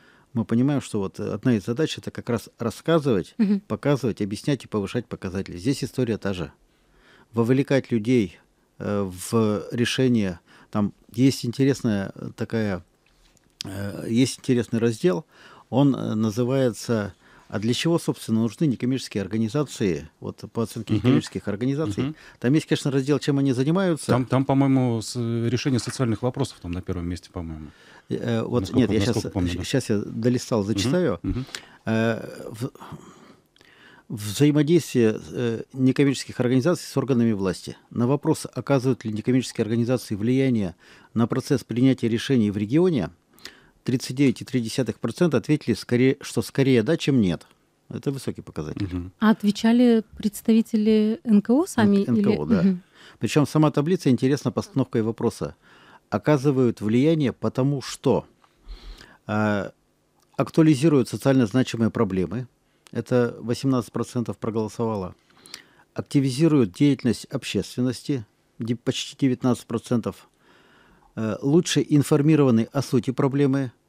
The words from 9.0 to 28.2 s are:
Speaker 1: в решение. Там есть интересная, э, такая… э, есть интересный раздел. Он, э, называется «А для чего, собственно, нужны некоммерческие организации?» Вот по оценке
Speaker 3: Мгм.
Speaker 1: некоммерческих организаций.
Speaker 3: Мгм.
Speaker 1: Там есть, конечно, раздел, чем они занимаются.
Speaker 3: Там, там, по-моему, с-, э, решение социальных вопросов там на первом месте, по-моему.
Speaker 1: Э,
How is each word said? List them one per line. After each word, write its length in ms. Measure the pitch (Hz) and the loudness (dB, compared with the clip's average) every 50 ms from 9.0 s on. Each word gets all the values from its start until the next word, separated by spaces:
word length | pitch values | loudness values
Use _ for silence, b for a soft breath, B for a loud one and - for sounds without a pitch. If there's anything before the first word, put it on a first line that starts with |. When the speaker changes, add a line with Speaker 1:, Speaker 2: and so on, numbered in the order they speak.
| 101 92 90 87 - - | -2 -4 -6 -10 -6 -2
Speaker 1:
в 340 | 117 117 110 107 104 98 - - | 0 2 2 2 0 -2 -4 -4
решение. 680 | - 117 120 - - - 131 127 123 113 101 95 87 - _ b b b b b | -4 -2 -2 0 0 0 0 2 2 2 0 -2 -4 -8 _ b b b b b
Там 240 | - 107 104 95 - _ _ _ - | -2 -2 -2 -2 -4 _ _ _ -2
есть 320 | 117 131 135 - - - | 2 2 2 2 0 -4
интересная, 640 | 120 113 - 135 139 127 - - 117 104 98 98 - - | -6 -2 0 2 0 0 0 0 -2 0 -2 -2 -6 -8
э, 160 | - - - - | -12 -14 -12 -10
такая… 480 | - 113 - - 113 107 104 95 87 - _ _ _ _ _ _ _ _ _ _ _ _ _ _ - - | -8 -8 -4 -2 -2 -2 -2 -4 -6 -8 _ _ _ _ _ _ _ _ _ _ _ _ _ _ -14 -14
э, 420 | 98 95 98 101 101 87 80 - 107 | -12 -10 -8 -8 -8 -8 -8 -6 -2
есть 300 | 113 120 135 135 - - | 2 2 2 2 0 -2
интересный 400 | - - 127 120 107 - - 113 | -2 0 2 2 0 0 -2 0
раздел. 460 | 117 117 113 - - 180 180 170 - _ b b b b b b b b | 0 0 0 0 0 0 0 -2 -6 _ b b b b b b b b
Он, 260 | - 127 143 139 - | 2 2 4 4 2
э, 180 | 107 110 113 110 | 0 -2 -4 -2
называется 1000 | 107 110 110 98 120 123 120 135 135 131 120 101 - - - 117 110 101 95 - _ b b b b b b | 0 0 0 0 0 0 0 2 2 2 0 0 -2 -4 -2 -2 -2 -2 -4 -8 _ b b b b b b
«А 100 | - 107 | -6 -4
для 140 | 98 113 120 | -2 -2 0
чего, 240 | - - 165 170 160 | 0 0 0 0 0
собственно, 440 | - - 131 - - - 113 110 | 0 -2 -6 -6 -4 -2 0 0
нужны 240 | 113 113 - - 175 147 | 0 0 -2 0 0 0
некоммерческие 540 | 113 - 127 123 135 123 - - - 104 | 0 0 -2 -2 -2 -4 -6 -6 -6 -6
организации?» 880 | 98 92 104 113 113 107 101 147 147 147 - - 117 95 80 71 76 - _ _ | -6 -4 -2 -2 -2 -2 -2 -2 -4 -4 -4 -2 0 0 0 -2 -6 -12 _ _
Вот 240 | - 101 92 - - 104 - | -12 -12 -12 -12 -14 -10 -6
по 100 | 117 113 | -4 -4
оценке 300 | - - 117 104 - 110 | -4 -6 -8 -4 -2 -2
Speaker 3:
Мгм. 40 | 104 | 0
Speaker 1:
некоммерческих 500 | 110 123 139 151 - - - 92 - 104 | 2 2 2 2 0 -2 -8 -8 -6 -6
организаций. 560 | 98 98 123 135 139 147 160 107 101 - 127 | -6 -4 -4 -4 -2 -2 -4 -4 -4 -4 -4
Speaker 3:
Мгм. 120 | 143 156 B B B B B | -6 -6 B B B B B
Speaker 1:
Там 140 | - 123 143 | 0 2 2
есть, 140 | 156 - - | 2 2 0
конечно, 240 | 160 - - 147 | -2 -2 -2 -2
раздел, 280 | 131 139 131 143 147 131 | -2 0 0 0 0 0
чем 200 | - 151 143 139 | 0 0 0 0
они 140 | 139 139 123 | 2 0 0
занимаются. 540 | 120 135 147 170 196 196 180 165 139 - - | 0 0 0 0 0 0 0 -2 -2 0 0
Speaker 3:
Там, 180 | 120 123 127 | 0 0 0
там, 200 | - 127 131 135 | 2 0 0 2
по-моему, 560 | - 139 135 139 135 135 131 127 123 117 113 | 2 2 2 4 4 4 4 2 2 0 -2
с-, 140 | 104 - - 123 | -4 -6 -6 -6
э, 320 | 117 117 117 117 117 113 | -4 -2 -2 -2 0 0
решение 300 | 117 113 - 151 127 113 | 0 0 0 0 0 0
социальных 420 | - 120 - - 131 113 110 - | -2 -2 -4 -2 -2 -2 -2 -2
вопросов 380 | - 127 - 135 131 - - - | -2 -4 -2 -2 -4 -6 -6 -8
там 100 | - 87 | -10 -8
на 100 | 87 90 | -8 -6
первом 260 | - - 87 87 85 87 | -6 -6 -6 -6 -4 -6
месте, 220 | 87 - - - | -6 -8 -10 -12
по-моему. 360 | - 87 82 80 80 78 76 71 b b b b b b b b | -10 -10 -8 -8 -10 -12 -14 -16 b b b b b b b b
Speaker 1:
Э, 340 | 120 - | -6 -4